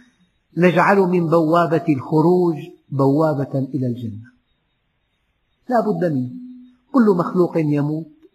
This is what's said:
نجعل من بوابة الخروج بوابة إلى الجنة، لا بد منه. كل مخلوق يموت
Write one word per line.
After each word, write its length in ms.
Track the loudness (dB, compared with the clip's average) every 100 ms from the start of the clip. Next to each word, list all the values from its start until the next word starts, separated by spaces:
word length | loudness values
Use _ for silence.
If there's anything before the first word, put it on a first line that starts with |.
| _ _ _ _ _ 0
نجعل 400 | 2 4 2 2
من 300 | 2 0 2
بوابة 580 | 2 2 0 2 -2 0
الخروج 680 | -4 0 2 2 2 0 -2 -10 -20 -10
بوابة 680 | 0 2 2 0 -2 -4 -4
إلى 280 | -4 -4 -4
الجنة، 420 | -6 -10 -12 -18 _ _ _ _ _ _ _ _ _ _ _ _ _ -2
لا 100 | -2
بد 340 | 0 -2 -2
منه. 160 | -2 -6 -10 -18 -20 -20 _ _
كل 240 | 2 4 2
مخلوق 400 | 0 0 0 0
يموت 480 | 0 0 -2 -4 -8 _ _